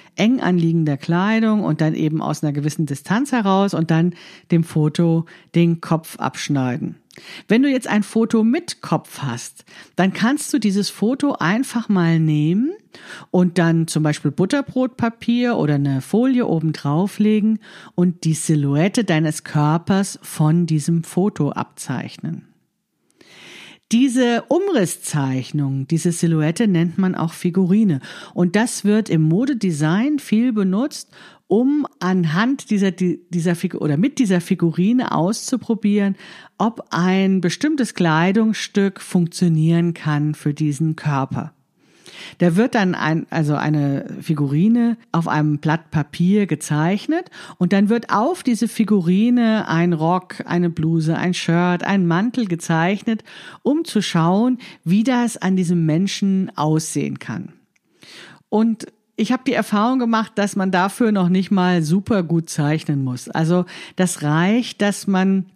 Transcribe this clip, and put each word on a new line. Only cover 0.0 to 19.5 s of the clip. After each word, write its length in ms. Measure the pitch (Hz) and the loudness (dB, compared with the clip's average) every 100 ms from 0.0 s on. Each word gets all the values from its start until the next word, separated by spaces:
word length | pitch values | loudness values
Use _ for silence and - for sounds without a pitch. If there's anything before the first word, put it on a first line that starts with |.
| - - | -10 0
eng 240 | 214 262 | 2 2
anliegender 560 | 175 180 165 165 151 139 | 2 2 2 2 0 -2
Kleidung 640 | - 175 202 220 220 214 | -2 0 2 2 2 0
und 160 | 165 156 | 0 0
dann 160 | 156 - | 0 0
eben 260 | 156 156 | 0 0
aus 220 | 143 147 | -4 -2
einer 80 | 151 | -2
gewissen 340 | 143 147 156 151 | -2 -4 -2 -4
Distanz 460 | 139 - 208 285 | -4 -2 -2 0
heraus 420 | 247 196 190 196 | 0 2 2 2
und 180 | - 165 | 0 0
dann 220 | 165 175 175 - - - | 2 0 -2 -16 -12 -2
dem 140 | 170 165 | 0 0
Foto 600 | 156 151 151 170 165 160 - _ 170 | 0 0 0 0 0 -2 -12 _ 2
den 240 | 170 165 | 2 2
Kopf 380 | - 160 - - | -2 -2 -4 -6
abschneiden. 800 | - - - 139 127 120 - - _ - - - - | -6 -6 -4 -2 -2 -4 -8 -12 _ -20 -20 -10 0
Wenn 160 | 226 | 2
du 60 | 277 | 2
jetzt 180 | 254 - | 0 0
ein 160 | 208 | -2
Foto 400 | 196 226 226 226 | 0 0 2 2
mit 380 | 220 311 349 - | 2 0 -4 -10
Kopf 380 | - 165 - - | -4 -4 -4 -10
hast, 440 | 139 117 - - - - - - | -8 -8 -12 -20 -20 -20 -8 0
dann 160 | 190 | 0
kannst 420 | - 220 294 - | 2 0 0 -2
du 60 | 294 | -2
dieses 300 | 208 196 190 | 0 0 -2
Foto 460 | - 208 269 285 - | -2 -2 0 -2 -2
einfach 520 | 156 220 269 240 226 | -2 -2 -2 -4 0
mal 320 | 190 165 165 | 2 2 2
nehmen 540 | 156 151 151 190 285 427 _ - - - - | 2 2 2 0 0 -4 _ -20 -20 -20 -4
und 260 | 185 180 175 | 0 2 2
dann 300 | 165 165 160 | 2 2 0
zum 160 | 156 | 0
Beispiel 280 | 151 147 147 | 0 0 -2
Butterbrotpapier 1200 | 135 196 285 277 254 254 - 233 226 - 240 247 240 | -2 0 -2 -2 -2 -2 -2 -4 -4 -2 0 0 0
oder 200 | 151 143 | 0 0
eine 260 | 143 135 | 0 -2
Folie 440 | - 208 262 247 - | 0 0 2 2 2
oben 280 | 165 156 | 0 -2
drauflegen 880 | 151 143 151 196 - 208 214 214 220 - - - - | -2 -2 0 0 0 2 2 2 -2 -6 -20 -8 0
und 300 | 180 170 165 | 0 0 -2
die 80 | |
Silhouette 720 | 156 - 151 143 143 196 247 196 | -2 0 0 2 2 2 0 0
deines 400 | 156 160 151 | 2 0 -4
Körpers 760 | - | -4